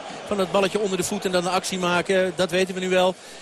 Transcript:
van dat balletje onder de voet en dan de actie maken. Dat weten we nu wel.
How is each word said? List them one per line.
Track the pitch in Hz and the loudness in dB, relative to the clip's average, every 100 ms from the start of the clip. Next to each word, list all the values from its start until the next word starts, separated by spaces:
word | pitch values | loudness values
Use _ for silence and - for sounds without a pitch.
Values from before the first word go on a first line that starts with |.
| - - - | -2 -10 -4
van | 208 | -2
dat | 180 | 2
balletje | 196 190 208 | 2 2 0
onder | 202 185 | 0 0
de | |
voet | 165 202 190 | -2 -2 0
en | |
dan | 180 | 0
de | 175 | 0
actie | 185 - 190 | 0 -2 -2
maken. | 175 175 170 190 185 165 | 0 2 2 2 2 0
Dat | 180 | 0
weten | 180 190 | 0 0
we | 185 | -2
nu | 185 | 0
wel. | 185 185 185 - - | 4 4 0 -8 -18